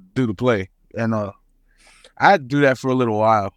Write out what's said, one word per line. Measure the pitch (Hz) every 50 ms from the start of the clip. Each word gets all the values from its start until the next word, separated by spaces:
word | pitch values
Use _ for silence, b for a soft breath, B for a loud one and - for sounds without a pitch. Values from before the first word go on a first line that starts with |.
| - _ -
do | 131 131
the | 110 98
play. | - 120 127 117 101 - - _ _ _ _ -
And, | - 113 113
uh, | 113 107 104 98 101 _ _ _ _ _ _ b b b b b b b b b b -
I'd | - 165 196 170 135
do | 120 143 143
that | 143 135 131 -
for | - 131
a | 127
little | 131 127 117 107 107
while, | 110 110 110 107 98 98 -